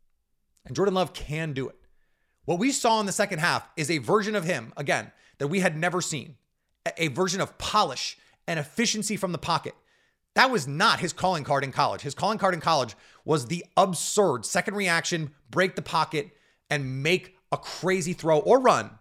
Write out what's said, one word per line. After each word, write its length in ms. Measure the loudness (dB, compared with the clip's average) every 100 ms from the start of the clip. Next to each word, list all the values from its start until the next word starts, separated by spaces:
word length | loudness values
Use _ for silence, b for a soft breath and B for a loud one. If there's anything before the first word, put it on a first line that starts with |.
| _ _ _ _ _ _ -8
And 100 | -2
Jordan 180 | 0
Love 200 | 2 -2
can 400 | -4 -8 -6 -4
do 140 | -4 -8
it. 80 | -10 _ _ _ _ _ _ -2
What 140 | 0
we 120 | 0
saw 280 | 2 2 2
in 60 | 0
the 60 |
second 280 | 0 -2 0
half 280 | 0 0 -2 -6
is 140 | -2
a 80 | -2
version 380 | 2 0 2 -2
of 80 |
him, 280 | -2 -4 -6 -8
again, 340 | -2 -2 -4 -14 b b
that 80 | -2
we 140 | 0
had 140 | 0 0
never 220 | -2 -2
seen. 360 | -4 -6 -10 -18 _ _ _ _ -8
A, 200 | -2 -2
a 20 |
version 340 | 0 -2 0
of 160 | -4 -6
polish 600 | -2 2 2 -2 -8 -10 b b -6
and 120 | -6
efficiency 580 | -4 -2 -2 -2 -4 -4
from 140 | -4
the 60 | -4
pocket. 360 | -2 -2 -4 -14 _ _ _ _ _ 2
That 160 | 4
was 160 | 2 -2
not 320 | 0 2 2
his 120 | -2
calling 320 | -2 -2 -2
card 200 | 0 0
in 80 | 0
college. 300 | 0 0 0
His 120 | -8
calling 240 | -4 -2 0
card 160 | 0
in 60 | 0
college 360 | 2 2 0 -6 b b -2
was 220 | 0 0
the 180 | -6 -2 2
absurd 680 | 2 2 -2 2 2 2 -2
second 300 | -2 -2 -2
reaction, 560 | 0 0 0 -2 -4 -10 -6
break 260 | 0 0 -2
the 60 |
pocket, 500 | -4 -2 0 -2 -6 b b b b
and 320 | -4 -4 -2
make 340 | 0 0 -2 _ -8
a 60 | -6
crazy 560 | -6 -4 0 0 0
throw 260 | -2 2 4
or 200 | 6 6
run 320 | 8 4 2 -12